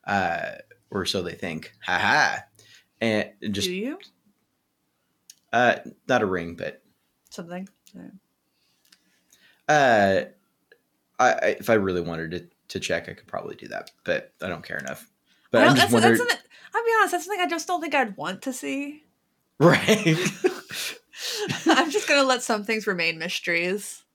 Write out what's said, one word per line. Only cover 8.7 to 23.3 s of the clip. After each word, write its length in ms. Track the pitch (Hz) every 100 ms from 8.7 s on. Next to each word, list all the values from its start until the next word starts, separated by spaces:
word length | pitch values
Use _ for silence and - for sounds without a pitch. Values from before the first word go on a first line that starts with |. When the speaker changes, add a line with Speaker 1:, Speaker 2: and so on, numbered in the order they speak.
| _ _ _ _ _ _ _ _ _ -
Speaker 1:
Uh, 580 | 151 135 110 98 95 - _ _ _ _ _ _ _ _ -
I, 120 | 123
I, 140 | - 98 -
if 100 | -
I 60 | 110
really 260 | 95 90
wanted 300 | 85 82 82
to, 160 | 85 - _ _
to 100 | 95
check, 280 | - 85 -
I 60 |
could 140 | - -
probably 280 | - - -
do 120 | 52
that, 240 | 52 - _
but 300 | - 87 - _
I 60 | 92
don't 160 | 82
care 140 | - -
enough. 280 | 67 69 - _ _ _ _
But 80 | -
Speaker 2:
I 20 |
Speaker 1:
I'm 60 | 311
Speaker 2:
don't, 60 | -
Speaker 1:
just 80 | -
Speaker 2:
that's, 20 |
Speaker 1:
wondering 240 | - 220 - 480
Speaker 2:
that's 60 |
an, 160 | - _ - -
I'll 100 | 440
be 80 | 466 453
honest, 140 | 370
that's 140 | 349 359
something 200 | 403 359
I 20 |
just 200 | 330 320
don't 120 | 359
think 120 | 311 277
I'd 220 | 233 196
want 240 | 156 190
to 100 | 269
see. 500 | 254 285 269 285 302 _
Speaker 1:
<laughs> 40 | _ _ _ _ _
Right. 540 | 160 143 - 214 170 160
Speaker 2:
<laughs> 1500 | - - 370 - - - - - _ - - 453 415 - -
I'm 260 | 349 330
just 160 | 403 -
gonna 160 | 285
let 180 | 269 247
some 200 | - 214
things 240 | 208 220 208
remain 320 | 180 165 160
mysteries. 840 | 170